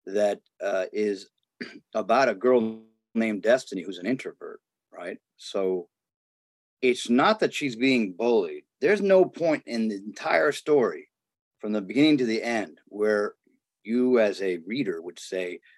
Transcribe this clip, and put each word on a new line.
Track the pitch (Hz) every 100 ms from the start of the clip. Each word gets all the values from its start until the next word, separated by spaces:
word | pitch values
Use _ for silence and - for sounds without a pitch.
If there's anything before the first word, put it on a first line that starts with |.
| -
that, | 98 104 101 _ -
uh, | 101 95 92
is | 104 107 98 - _ _ -
<clears throat> | - - _
about | 110 101 117 131
a |
girl | 98 120 123 110 110 110 _ _
named | 113 113 104
Destiny | 107 127 - 95
who's | 82 90
an | 92
introvert, | 131 113 - - - _ _ _
right? | 87 90 92 _ _
So | - 101 95 92 85 _ _ _ _ _ _ _ _ _
it's | 127 120 -
not | 120 175 220
that | 151
she's | - 147 113
being | 131 127 104
bullied. | 87 120 113 85 76 - _
There's | 147 202
no | 196 190
point | 180 - 165 151 -
in | 117 110
the | 101
entire | 104 - - 170 156
story | 139 - 147 107 76 - _ _ _ _ _
from | 107
the | 107
beginning | 95 117 151 147
to | 120
the | 110
end | 117 117 92 - _
where | 101 107 104 104 - _ _ _ _
you | 104 120 127 120
as | 104 92
a | 98 87
reader | 82 123 107 82
would | 85 -
say, | - 92 90 85 _